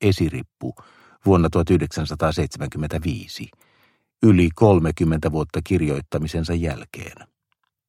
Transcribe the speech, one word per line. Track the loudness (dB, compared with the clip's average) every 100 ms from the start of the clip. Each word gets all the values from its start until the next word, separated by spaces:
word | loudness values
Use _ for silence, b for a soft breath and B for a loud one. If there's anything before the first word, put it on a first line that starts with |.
Esirippu | 0 2 0 -4 -12 -10 -12 -12 b b b b 2
vuonna | 4 4
tuhat | 2 2
yhdeksänsataaseitsemänkymmentäviisi, | 2 0 -6 -6 -4 -2 -2 -4 -6 -10 -6 -6 -4 -6 -6 -10 -16 -16 _ _ _ _ _ _ 2
yli | 6 6 4 4
kolmekymmentä | 6 6 4 0 0 0 -2
vuotta | -2 -4 -6
kirjoittamisensa | -2 0 0 -4 -6 -6 -4 -4 -4
jälkeen. | -2 -4 -6 -12 -16 -16 -18 -20 _ _ _ _ _